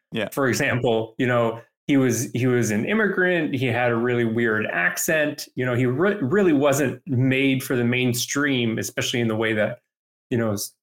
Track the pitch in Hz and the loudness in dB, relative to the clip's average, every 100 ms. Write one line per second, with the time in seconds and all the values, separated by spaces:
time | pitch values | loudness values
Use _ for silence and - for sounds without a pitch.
0 | _ 113 98 - 135 117 139 123 123 113 | _ -6 -4 -2 0 0 0 0 2 0
1 | 110 - 123 120 113 110 - _ - 139 | -2 -2 0 2 0 -2 -12 _ 0 2
2 | 127 113 - 117 127 123 107 107 - 220 | 2 0 -4 -2 0 2 2 0 0 0
3 | 202 190 180 175 151 127 127 117 123 117 | 0 2 0 0 -2 -2 -2 0 0 0
4 | 123 120 113 113 117 110 107 175 175 - | 0 0 0 0 0 0 -2 -2 -2 -2
5 | - 156 147 147 - - 127 120 127 131 | -2 0 0 -4 -10 -4 -2 0 0 2
6 | 202 202 127 202 185 139 147 135 127 - | 0 0 0 2 4 4 4 2 0 -4
7 | - 120 131 131 135 131 - 127 120 123 | -4 0 2 2 2 0 -2 0 0 0
8 | 123 120 - 143 143 127 113 113 98 - | 0 -2 -4 -2 0 0 -2 -4 -6 -6
9 | - 120 113 110 110 107 110 - _ _ | -4 -2 -2 0 0 0 -2 -4 _ _
10 | _ _ - 120 113 101 - - | _ _ -6 -2 -2 -2 -8 -6